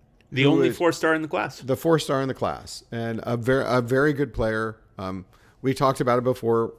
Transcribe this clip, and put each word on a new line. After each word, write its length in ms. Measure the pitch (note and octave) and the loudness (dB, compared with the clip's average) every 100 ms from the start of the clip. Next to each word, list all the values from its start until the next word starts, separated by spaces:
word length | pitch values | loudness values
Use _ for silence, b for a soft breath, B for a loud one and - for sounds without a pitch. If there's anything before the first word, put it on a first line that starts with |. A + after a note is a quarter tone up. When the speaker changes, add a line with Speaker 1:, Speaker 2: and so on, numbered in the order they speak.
| _ _ _ | _ _ _
Speaker 1:
The 120 | B2 | 2
Speaker 2:
who 80 | C#3+ | 4
Speaker 1:
only 160 | - C3 | 4 2
Speaker 2:
is 80 | A#2 | 2
Speaker 1:
four-star 380 | E3+ E3 D#3+ D#3+ | 0 2 0 0
in 60 | |
the 60 | D#3 | -2
class. 320 | F3 A#2 - | -4 -4 -8
Speaker 2:
The 180 | B2+ B2+ | -4 -2
four-star 440 | E3 D#3+ - C#3 | 2 2 2 -2
in 60 | C3+ | -2
the 60 | |
class, 500 | B2 G2 C2 - - - | -2 -4 -4 -10 -18 -12
and 300 | A#2 A2+ A2+ | -8 -6 -6
a 140 | - A#2+ | -4 -2
ver-, 240 | A2+ C3 | 2 2
a 200 | B2 B2+ | 2 0
very 320 | A#2 C3 D3 | 2 2 2
good 200 | C#3 C#3 | 0 -4
player. 440 | A#2 A2 A2 A2 G#2+ _ - | -2 -2 0 -4 -8 _ -10
Um, 280 | F#2+ F#2+ F#2 b b b | -8 -8 -12 b b b
we 120 | C3 | -4
talked 280 | C3 C#3 C3 | 2 2 2
about 160 | B2+ B2 | 2 2
it 60 | |
before, 500 | B2 B2 A#2 A2+ A#2 | 2 0 2 2 0